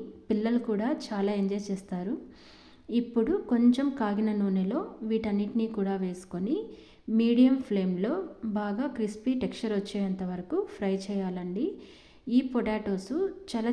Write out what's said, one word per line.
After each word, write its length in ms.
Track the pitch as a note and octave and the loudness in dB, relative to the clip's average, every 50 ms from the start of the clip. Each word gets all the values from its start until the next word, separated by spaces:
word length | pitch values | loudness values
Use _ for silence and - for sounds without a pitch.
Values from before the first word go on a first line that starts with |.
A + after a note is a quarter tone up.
| - - - - - - | -4 -10 -14 -16 -4 -2
పిల్లలు 340 | A3 G#3 G#3+ A3+ A#3+ A#3+ - A#3 | 0 0 2 2 2 2 0 0
కూడా 200 | G#3 G3 A3 C4+ D4+ - - - | -2 0 0 0 -2 -2 -4 -6
చాలా 240 | A3 G3 G3 G#3 G#3 G3+ | -4 -2 0 0 2 2
ఎంజాయ్ 220 | G3 F#3+ G3 G#3 G3+ - | 0 0 0 -2 -4 -4
చేస్తారు. 460 | G3 F#3+ - - F#3+ F3+ F3+ G3+ C#4+ - - - - - - - - - - - - - - - G#3+ A#3+ | -6 -6 -4 -6 -6 -4 -4 -4 -4 -6 -8 -14 -20 -20 -20 -20 -20 -20 -20 -20 -20 -20 -10 -2 0 0
ఇప్పుడు 320 | A#3 - - A#3 A3 C#4 F#4 G#4 - - | 0 2 0 0 2 2 2 0 0 0
కొంచెం 360 | B3 A#3 A#3+ A#3+ A#3+ C4 C#4 C#4 - - | 2 6 8 6 6 6 2 0 0 0
కాగిన 320 | A3 G#3 G3+ G#3 A3 G#3+ G#3+ G3+ | -2 0 0 0 0 0 2 2
నూనెలో 400 | G3 G3 F#3+ F#3+ F#3 F#3+ A#3+ E4 G#4 - - - A3+ A3 | 2 2 2 2 2 0 0 -2 -4 -6 -8 -8 -4 -2
వీటన్నిటినీ 560 | A3 A3 A3 G#3+ G3+ G3+ G#3 G3+ - A3+ A3+ A3 A3 | 0 0 0 0 0 0 0 0 0 0 0 0 0
కూడా 180 | G3+ G3 G3 G3 F#3+ F#3 | -2 0 0 0 -2 -2
వేసుకొని 520 | F3+ F3+ - - - - F3+ F#3+ A3+ D#4+ G#4 A4+ - - - - - - - - - A3 A3 | -4 -4 -8 -10 -8 -6 -4 -2 0 0 -2 -2 -6 -12 -18 -20 -20 -20 -16 -6 0 2 4
మీడియం 360 | A#3 A#3 A#3+ A#3+ B3+ C4 C4+ C4 - | 6 6 8 8 8 8 6 4 0
ఫ్లేమ్లో 440 | - G#3 G3 F#3+ F#3 F3+ F3 G3 A#3 D#4+ F#4+ F#4 - - - - A3 G3 G#3 | 0 0 2 2 2 0 0 0 0 0 -2 -4 -8 -10 -8 -6 -2 -2 -2
బాగా 260 | G#3 G#3 G3+ A3 C#4+ C#4 - | -2 -2 -2 -2 -2 -2 -2
క్రిస్పీ 360 | A3+ G#3+ G3+ G#3+ - - B3+ C4 B3+ | -2 -4 -4 -4 -4 -2 -2 0 0
టెక్స్చర్ 300 | G3 - - - - A3 G#3 | 0 -4 -4 -4 -4 -2 0
వచ్చేంత 460 | G3 G3 - - G3+ G3 F#3+ F#3 F#3 F#3 F3+ | -2 -2 -2 -4 -2 -2 -2 -2 -2 -4 -4
వరకు 260 | F3+ F3+ F3+ - D#4 F#4+ G#4 - - | -4 -6 -6 -2 -2 -2 -2 -2 -6
ఫ్రై 180 | - G#3 G3 F#3+ F#3+ F#3+ | -4 0 0 0 0 -2
చేయాలండి. 580 | G3+ G3+ G3 F#3+ F#3 F3+ F3+ F3+ F3+ F3+ G#3 D4 G4+ - - - - - - - - - - - B3 A#3 | -4 -4 -2 -2 -2 -4 -4 -6 -4 -2 -2 -2 -2 -4 -6 -14 -20 -20 -20 -20 -20 -20 -14 -6 4 4
ఈ 20 | B3+ C4+ B3+ | 4 4 4
పొటాటోస్ 640 | B3 A#3+ G3+ G#3+ G#3+ G#3+ G#3+ G3+ G3 F#3 F#3+ - C4 F4 G4 F#4+ - - - - | 0 0 0 2 0 -2 -2 -2 -2 -2 -4 -4 -2 -2 -2 -2 -2 -8 -12 -6
చాలా 200 | - A3+ A3 A#3+ | -4 -2 0 0